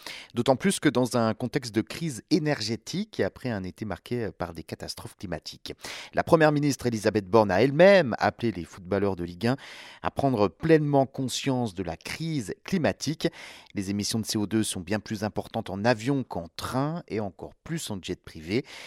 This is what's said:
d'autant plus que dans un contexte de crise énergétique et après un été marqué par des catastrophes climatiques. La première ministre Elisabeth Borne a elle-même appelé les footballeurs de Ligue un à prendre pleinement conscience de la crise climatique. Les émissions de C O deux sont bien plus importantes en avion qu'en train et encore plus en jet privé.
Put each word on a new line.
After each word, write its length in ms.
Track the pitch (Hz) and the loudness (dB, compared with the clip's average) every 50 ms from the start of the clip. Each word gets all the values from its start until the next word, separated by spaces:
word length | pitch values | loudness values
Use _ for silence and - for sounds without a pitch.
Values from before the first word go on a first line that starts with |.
| - - - - - - - | -16 -16 -16 -16 -16 -10 -4
d'autant 200 | 117 117 - 131 | -2 2 2 2
plus 240 | 120 - 196 196 - | 4 2 0 0 2
que 80 | - 151 | 2 2
dans 300 | 123 123 127 120 - 123 | 4 4 2 2 2 2
un 160 | 113 113 107 | 2 2 0
contexte 420 | - 123 120 - 147 123 120 104 | -2 -4 -4 -4 -4 -4 -2 -2
de 60 | 113 | -2
crise 420 | 107 - - - 165 160 127 104 - - | -2 -2 -4 -6 -6 -6 -6 -6 -4 0
énergétique 920 | 151 175 151 151 143 120 110 107 113 104 - - - 175 214 - - - | 0 2 2 2 -2 -2 -2 -4 -4 -6 -6 -6 -6 -6 -6 -4 -2 -2
et 60 | 104 | -2
après 240 | 92 - - - 127 | -2 -2 -6 -6 -4
un 160 | 113 98 92 | -4 -4 -4
été 180 | 90 - - 113 | -6 -8 -8 -6
marqué 460 | 107 95 - - - 120 120 113 92 82 - | -6 -6 -8 -6 -6 -4 -4 -4 -4 -4 -6
par 160 | 87 85 85 | -8 -8 -8
des 100 | 82 80 | -10 -12
catastrophes 540 | - - - - 82 - - - - - - | -12 -12 -12 -10 -12 -12 -12 -14 -18 -16 -12
climatiques. 560 | - 90 82 78 - - - - - - - - - - - - - - - | -10 -8 -8 -8 -8 -10 -18 -14 -14 -14 -14 -14 -14 -14 -14 -14 -14 -8 -4
La 100 | - - | -2 0
première 300 | - 170 165 156 151 151 | 4 6 6 8 6 6
ministre 340 | 147 143 147 131 - - 123 | 4 2 0 0 0 -2 -2
Elisabeth 400 | 117 107 98 107 95 110 98 90 | -2 0 2 2 2 2 2 6
Borne 240 | 95 113 107 101 | 6 6 6 6
a 100 | 90 95 | 6 4
elle-même 540 | 120 139 139 151 175 196 202 185 160 120 101 - | 4 4 6 8 8 10 10 8 6 4 2 2
appelé 340 | - 98 - - 113 117 92 | 2 2 2 2 -2 -2 -2
les 100 | 87 82 | -2 -6
footballeurs 540 | - - - 90 90 101 98 98 98 95 85 | -10 -12 -12 -6 -2 0 2 2 2 0 -2
de 80 | 87 | -4
Ligue 220 | 87 87 90 110 117 | -8 -6 -2 -2 -2
un 100 | 131 - - - - - - - - - | -2 -2 -6 -14 -18 -18 -18 -20 -12 -6
à 80 | - 82 | -6 -4
prendre 380 | - - - 135 127 104 104 95 | -2 0 0 2 2 2 2 0
pleinement 580 | - - - 160 160 156 151 147 143 139 135 | 0 0 4 6 6 6 6 4 4 4 2
conscience 680 | 123 - - 135 120 - - - 139 131 123 120 110 90 | 2 0 -6 -6 -4 -4 -4 -2 0 0 0 0 -2 -4
de 100 | 90 92 | -6 -6
la 140 | 85 80 - | -6 -6 -8
crise 560 | - - - - 160 165 160 143 104 87 - - - | -8 -10 -8 -6 -4 -4 -4 -4 -4 -6 -8 -12 -8
climatique. 640 | - 196 190 139 104 92 - - 139 160 - - 165 - - - - - - - - - | -4 -2 0 0 0 0 -2 -4 -6 -4 -2 -2 -4 -4 -4 -18 -18 -18 -20 -18 -12 -8
Les 140 | 101 95 95 | -6 -4 -2
émissions 300 | 101 101 101 - - 113 | -2 -2 -2 -2 -2 -2
de 60 | 104 | -2
C 120 | - - 110 | -2 -2 -2
O 100 | 104 92 | -2 0
deux 160 | 107 110 107 | 2 0 0
sont 160 | - - 98 | 0 -2 -6
bien 220 | 87 85 107 104 | -6 -4 -4 -4
plus 240 | - - 113 98 104 | -4 -4 -6 -4 -4
importantes 440 | 104 - - - - - 113 107 - | -4 -4 -4 -6 -6 -6 -8 -6 -6
en 140 | 90 98 104 | -4 0 2
avion 400 | 120 123 107 110 131 143 135 120 | 2 2 2 0 -2 -2 -2 -4
qu'en 240 | - - 95 85 85 _ | -6 -8 -10 -10 -10 _
train 480 | - - - - 127 139 151 165 175 - - | -12 -8 -6 -4 -2 -2 -2 -4 -8 -8 -6
et 100 | 92 107 | -6 -4
encore 340 | 107 95 - - - 76 - _ - | -4 -6 -8 -12 -16 -16 -16 _ -12
plus 260 | - 160 165 - - | -8 -8 -8 -6 -8
en 80 | 107 92 | -8 -8
jet 220 | 78 - 90 - - | -6 -8 -8 -10 -10
privé. 400 | - - 85 78 85 101 123 147 - - - - | -16 -18 -12 -6 -4 -2 -2 -2 -4 -12 -16 -16